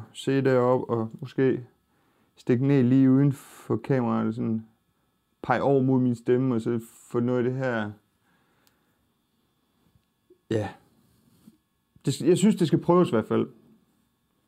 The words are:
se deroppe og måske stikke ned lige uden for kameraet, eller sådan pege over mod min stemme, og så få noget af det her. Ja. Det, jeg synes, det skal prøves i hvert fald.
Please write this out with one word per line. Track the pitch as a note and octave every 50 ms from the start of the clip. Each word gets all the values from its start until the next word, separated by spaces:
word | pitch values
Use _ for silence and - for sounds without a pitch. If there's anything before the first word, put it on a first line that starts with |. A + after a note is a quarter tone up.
| A2 -
se | - - - C3+ C3+ C3+
deroppe | C3 C3+ C3 B2+ B2 B2 B2+ B2 - -
og | A#2+ A2+ A2 A2+ - -
måske | C#3+ B2 - - C3+ C3 - B2+ A#2+ - _ _ _ _ _ _ _ _ _ _ _ _ _
stikke | _ - - B2+ A#2+ C3+
ned | C#3 C#3+ C#3
lige | A#2+ A#2+ C3 C3+ C3+ C3
uden | C3 C3+ C#3+ C#3+
for | C3 - - - - - - - A#2
kameraet, | A2 - - C#3 C3 A#2+ A2+ A2+ A2
eller | A2 A2
sådan | A2 B2 A#2+ A2+ A2+ A2+ A2 - _ _ _ _ _ _ _ _ _ _ _ _ _ -
pege | - - C3 D#3
over | - C3+ C#3+ C3+
mod | B2+ C3 C3 B2+
min | B2+ B2 A#2+
stemme, | A#2 - - B2 B2 C3 C3 B2
og | A2+
så | A2+ B2 A#2+ A2+ A2+ - - - - -
få | - A#2+
noget | A#2+ B2 B2 B2
af | A#2
det | B2+ B2+
her. | C3+ C3 B2+ A#2+ A2 G#2+ G#2+ G#2 - _ _ _ _ _ _ _ _ _ _ _ _ _ _ _ _ _ _ _ _ _ _ _ _ _ _ _ _ _ _ _ _ _ _ _ _ _ _ _ _ _ _ _ _ _ _ - _ _ -
Ja. | A2+ G#2+ G#2 F#2+ - - _ _ _ _ _ _ _ _ _ _ _ _ _ - _ _ _ _ _ _ _ _ _ _ -
Det, | D3 C3+ -
jeg | - D3+ F3+ -
synes, | F#3+ A3 -
det | - F3+
skal | D3+ F3 -
prøves | - - F3 F3+ E3+ -
i |
hvert | B2 A2 G#2+
fald. | - A2+ A2+ A2 - - _ _ _ _ _ _ _ _ _ _ _ _ _ _ _ _ _ _